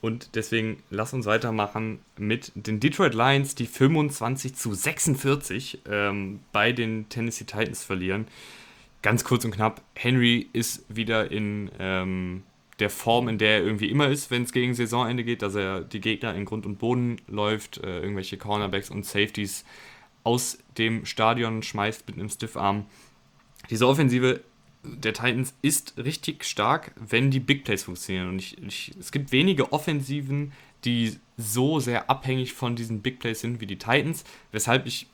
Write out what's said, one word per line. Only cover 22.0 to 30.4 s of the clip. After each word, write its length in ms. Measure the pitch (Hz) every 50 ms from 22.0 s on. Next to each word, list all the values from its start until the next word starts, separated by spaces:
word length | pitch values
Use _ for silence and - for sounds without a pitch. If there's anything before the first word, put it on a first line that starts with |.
| -
mit 100 | - 90
einem 120 | - 92 107
Stiffarm. 560 | - - - 110 - - - 98 101 104 101 - - - - - _ _ _ _ _ _ _ _ _ - - -
Diese 180 | 113 107 120 123
Offensive 520 | 135 147 156 131 120 123 123 127 127 - - _ _ _ _ _ _ _ _ 147
der 260 | 127 - - 110 110
Titans 380 | - 120 123 120 123 131 131 - _ -
ist 320 | 139 - - - - - -
richtig 460 | 117 135 156 - - - 147 - -
stark, 480 | - - - 104 113 139 165 - - -
wenn 380 | - 110 104 - 117 131 139 131
die 80 | 131
Big 240 | 117 110 151 139 139
Plays 180 | - 107 95 -
funktionieren. 460 | - 90 85 - - 95 92 90 90
Und 100 | 92 95
ich, 180 | 92 - - - -
ich, 300 | 101 - - - - - 196
es 100 | 180 -
gibt 220 | - 143 143 139 127
wenige 400 | 131 156 190 190 139 127 - -
Offensiven, 800 | 151 147 - 156 143 135 131 139 147 139 135 139 143